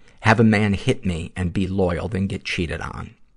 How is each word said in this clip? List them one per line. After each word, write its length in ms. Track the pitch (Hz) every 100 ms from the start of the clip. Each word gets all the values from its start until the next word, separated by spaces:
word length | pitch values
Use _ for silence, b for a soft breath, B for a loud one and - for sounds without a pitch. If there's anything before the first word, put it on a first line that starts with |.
| b b
have 200 | 110 110
a 40 |
man 300 | 110 104 107
hit 300 | 98 - -
me 280 | 92 82 87 -
and 160 | 90
be 140 | 98 92
loyal 420 | 95 90 87 92
than 200 | 95 98
get 160 | 95
cheated 360 | - - 82 82
on. 340 | - - - - -